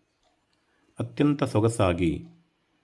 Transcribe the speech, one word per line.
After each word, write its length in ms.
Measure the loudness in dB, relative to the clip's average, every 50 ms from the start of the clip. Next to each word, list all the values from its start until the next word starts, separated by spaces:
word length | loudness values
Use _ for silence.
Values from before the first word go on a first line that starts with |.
| _ _ _ _ _ _ _ _ _ _ _ _ _ _ _ _ _ _ _ -10
ಅತ್ಯಂತ 440 | -10 -6 -2 0 0 0 0 0 -2
ಸೊಗಸಾಗಿ 840 | -2 0 2 2 2 2 2 2 2 2 2 0 0 0 -2 -6 -14 -20 _ _ _ _ _ _ _ _ _